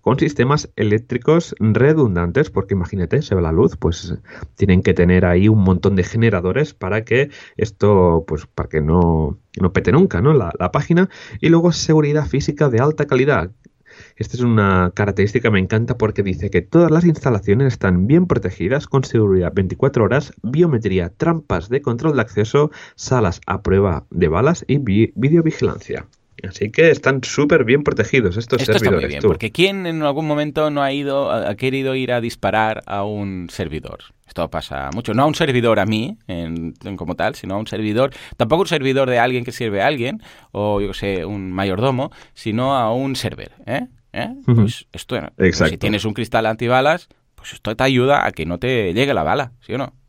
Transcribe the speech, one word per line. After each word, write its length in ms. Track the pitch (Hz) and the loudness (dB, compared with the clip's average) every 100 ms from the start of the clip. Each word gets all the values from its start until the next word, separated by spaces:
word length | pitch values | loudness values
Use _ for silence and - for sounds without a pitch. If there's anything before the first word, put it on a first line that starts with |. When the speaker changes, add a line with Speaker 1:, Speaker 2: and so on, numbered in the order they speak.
Speaker 1:
con 180 | - 131 | 0 2
sistemas 520 | 151 147 131 147 151 | 0 0 0 0 -2
eléctricos 800 | - 107 107 117 120 123 160 165 - | -4 0 0 -2 -4 2 2 0 -2
redundantes, 880 | 113 104 135 156 127 87 87 85 139 | 0 4 4 4 2 2 0 0 0
porque 240 | - - | -2 -2
imagínate, 480 | 98 85 98 87 131 | -2 -2 -4 -2 -2
se 140 | 156 98 | 0 0
va 60 | |
la 100 | 85 | 0
luz, 240 | 82 139 - | 2 2 2
pues 380 | - 87 85 87 - - - _ | -4 -4 -8 -12 -12 -20 -20 _
tienen 260 | 98 92 | 2 4
que 100 | 95 | 4
tener 320 | 87 87 90 | 4 4 4
ahí 220 | 90 87 101 | 4 4 4
un 120 | 110 | 4
montón 320 | 95 90 95 | 4 2 2
de 80 | 95 | 0
generadores 720 | 87 110 113 101 87 95 147 | -2 2 2 2 0 -2 -2
para 300 | - - 104 | -4 -4 -4
que 260 | 117 117 143 - - - | -2 0 -2 -6 -20 -6
esto, 680 | 104 - 101 101 90 82 - | -6 0 2 4 4 2 0
pues, 140 | 76 - | -8 -8
para 160 | - 73 | -10 -4
que 100 | 78 | -2
no, 580 | 76 87 85 80 76 92 _ - | 2 2 4 2 -2 -6 _ -4
no 120 | 92 | 0
pete 180 | - - | 0 2
nunca, 300 | 117 190 87 | 4 4 2
¿no? 100 | 123 | 2
La, 180 | 156 87 - | 2 0 -4
la 140 | 87 | -2
página. 380 | - 147 170 185 - - 113 | -2 0 2 2 -2 -18 -4
Y 80 | - | 2
luego 220 | 165 175 | 4 4
seguridad 540 | 165 - 156 147 151 143 | 0 2 2 2 0 0
física 440 | 160 147 147 147 | -2 -4 0 2
de 100 | 113 | 2
alta 260 | 135 156 143 | 2 0 0
calidad. 440 | 131 135 127 85 - _ _ _ - - _ | 2 2 2 -2 -10 _ _ _ -20 -20 _
Esta 180 | 113 123 | -10 -2
es 60 | |
una 500 | 123 113 101 92 90 | 2 4 4 4 2
característica 540 | - 101 95 101 123 117 | 0 -2 0 0 2 2
que 40 | |
me 60 | 104 | 2
encanta 400 | 92 110 117 120 | 2 0 -2 -2
porque 240 | 107 107 | -2 -2
dice 260 | 98 90 101 | -4 -4 -2
que 140 | 92 | -2
todas 280 | - 165 170 | 2 2 4
las 140 | 156 | 4
instalaciones 640 | 170 156 143 107 95 131 135 | 4 2 0 0 2 2 2
están 320 | 117 98 90 98 | 2 2 2 4
bien 200 | 156 180 | 4 4
protegidas 600 | 127 90 - 85 135 - | 0 -2 -4 -2 -2 0
con 180 | 139 | -2
seguridad 480 | 131 117 107 95 87 | 0 2 4 4 2
veinticuatro 500 | 98 92 - 139 131 | 0 -2 0 0 2
horas, 280 | 104 123 139 - | 2 2 -2 -10
biometría, 680 | 107 139 175 131 110 92 85 | -4 2 2 2 0 -2 -2
trampas 580 | - 160 165 - 90 90 | -2 -2 -2 -2 -4 -2
de 140 | 131 | -4
control 340 | 147 117 160 139 | -2 -2 0 0
de 60 | |
acceso, 480 | 107 - 104 143 151 - - | -2 -2 0 2 0 -2 -20
salas 480 | _ - 127 107 92 - | _ -2 0 0 -2 -6
a 140 | 95 | -6
prueba 440 | 92 92 98 80 - | 0 2 2 0 -6
de 180 | - 87 | -2 0
balas 360 | 78 131 170 - | 2 0 0 -2
y 120 | 139 | -2
vi-, 340 | 127 98 110 - | 0 2 0 0
videovigilancia. 880 | 131 170 160 - 113 64 - - - _ _ - 101 | 2 2 2 0 -4 -4 -10 -12 -12 _ _ -16 -16
Así 220 | - 107 | -8 -6
que 200 | 110 165 | 4 4
están 320 | 147 135 135 | 4 0 -2
súper 420 | 127 - 147 127 | -4 -2 2 2
bien 180 | 110 135 | 4 2
protegidos 560 | 147 143 107 139 107 92 | 2 -2 0 2 0 -2
estos 240 | 117 123 | -4 -2
Speaker 2:
Esto 100 | - | 0
está 120 | 107 | 2
muy 20 | 113 | 2
Speaker 1:
servidores, 220 | 90 73 | 0 -2
Speaker 2:
bien, 100 | 71 | 0
Speaker 1:
tú. 80 | 104 | 0
Speaker 2:
porque 240 | 80 110 | 0 -4
¿quién 320 | 110 185 196 180 | 0 0 0 -6
en 160 | 160 | -2
algún 240 | 151 143 156 | -2 -2 -2
momento 440 | 147 151 147 156 | -2 -2 -2 -2
no 120 | 147 | 0
ha 80 | 139 | -2
ido, 400 | 139 143 139 131 | -2 -2 -2 0
ha, 200 | 113 - | -2 -2
ha 40 | 104 | -4
querido 380 | 131 135 135 | -4 -2 -2
ir 180 | 131 127 | -2 -2
a 100 | 123 | -2
disparar 600 | 117 - 104 107 110 107 - | -4 -4 -2 0 0 -2 -6
a 180 | 101 | -6
un 440 | 101 104 101 95 87 | -4 -6 -6 -8 -10
servidor? 480 | - 85 76 - - - _ _ | -8 -6 -6 -10 -18 -20 _ _
Esto 220 | - 82 | -8 -6
pasa 400 | 80 - 69 69 | -6 -8 -10 -8
mucho. 180 | 87 120 | -8 -4
No 120 | 110 | 0
a 20 | 147 | 2
un 80 | |
servidor 460 | 147 160 123 117 107 | 2 0 2 4 2
a 40 | 98 | 2
mí, 300 | 110 123 220 - | 0 -4 -10 -10
en, 440 | 90 82 82 82 - | -8 -6 -8 -8 -10
en 120 | - 92 | -12 -10
como 180 | 80 82 | -8 -4
tal, 180 | 92 | -4
sino 220 | 87 95 98 | -6 -8 -8
a 20 | |
un 80 | 110 | -6
servidor. 460 | 101 107 107 135 - - - | -6 -4 -2 -2 -4 -20 -6
Tampoco 240 | 117 160 | 0 0
un 60 | 190 | 0
servidor 420 | 165 131 135 135 | -2 0 0 0
de 80 | 123 | 2
alguien 260 | 123 127 | 2 0
que 60 | 120 | -6
sirve 300 | 117 117 98 | -6 -4 0
a 60 | 110 | 0
alguien, 340 | 151 117 220 - - _ | 0 -4 -6 -14 -20 _
o 280 | 98 104 104 | -6 -2 -2
yo 80 | 101 | -4
qué 60 | |
sé, 300 | 95 101 95 85 | -6 -6 -4 -6
un 260 | 104 95 | -8 -8
mayordomo, 580 | 92 98 92 131 123 143 - - | -4 -2 0 0 -2 -4 -10 -20
sino 420 | - - 107 131 139 | -12 -6 -2 0 0
a 140 | 113 | 0
un 220 | 120 135 127 | -2 -4 -4
server, 340 | 104 - - _ - | -6 -8 -16 _ -8
¿eh? 220 | 127 247 _ _ | -8 -8 _ _
¿Eh? 160 | - 127 262 262 | -10 -10 -6 2
Speaker 1:
Ujú. 160 | 117 | 4
Speaker 2:
Pues 240 | 107 - - | 2 0 -14
esto, 240 | - - 120 | -20 -8 -8
pues 140 | 73 _ | -8 _
si 80 | |
Speaker 1:
Exacto. 340 | 92 85 85 82 | 0 2 0 0
Speaker 2:
tienes 260 | 101 104 110 | -2 -2 -4
un 80 | |
cristal 320 | 104 113 120 110 | -6 -4 -2 -2
antibalas, 600 | 110 120 127 139 170 - _ _ | -2 0 2 2 0 -6 _ _
pues 180 | _ - | _ -20
esto 240 | - - 113 | -12 -10 -2
te 60 | |
ayuda 400 | 131 131 127 143 | 0 2 4 2
a 60 | 92 | 0
que 140 | - 78 | -4 -6
no 120 | - | -4
te 360 | 123 127 98 | -2 -2 -2
llegue 180 | 90 135 | 0 0
la 100 | 107 | 0
bala, 280 | 78 113 131 - | 0 -2 -4 -10
¿sí 140 | - | -10
o 40 | 120 | -8
no? 140 | 92 _ | -8 _